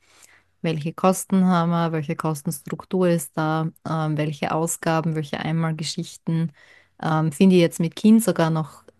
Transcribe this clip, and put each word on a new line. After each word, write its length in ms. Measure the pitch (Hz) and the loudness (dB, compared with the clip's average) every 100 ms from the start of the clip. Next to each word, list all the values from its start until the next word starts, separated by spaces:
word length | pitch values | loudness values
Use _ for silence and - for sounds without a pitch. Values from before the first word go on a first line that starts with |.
| _ _ _ _ _ _ | _ _ _ _ _ _
welche 300 | 165 160 156 | -4 -4 -6
Kosten 540 | - 185 185 - 190 185 | 0 0 0 0 2 4
haben 240 | 175 170 | 2 2
wir, 220 | 170 165 | 0 0
welche 240 | 160 151 160 | -2 -4 -4
Kostenstruktur 920 | 160 151 - 156 - 160 - 185 180 | -4 -4 -6 -8 -8 -10 -6 0 2
ist 280 | 170 - - | 0 -2 -4
da, 320 | 156 160 160 - - | -2 -2 -4 -6 -6
ähm, 280 | 160 156 151 | -4 -2 -2
welche 360 | 151 147 - | -4 -4 -4
Ausgaben, 640 | 156 165 - 165 160 165 | -2 -4 -4 0 0 0
welche 260 | 156 147 - | -4 -6 -6
Einmalgeschichten. 1120 | - 165 165 160 151 - 165 - - 165 165 _ _ _ _ - | -4 -2 -2 -4 -6 -8 -10 -10 -4 -2 -4 _ _ _ _ -8
Ähm, 300 | - 156 160 | -2 0 0
finde 240 | 151 190 185 | 4 6 6
ich 60 | |
jetzt 180 | 165 - | 4 2
mit 160 | 165 - | -4 2
Kind 260 | 214 226 | 6 6
sogar 280 | 220 175 160 | 4 2 2
noch 320 | 160 151 - - | 0 -4 -10 -20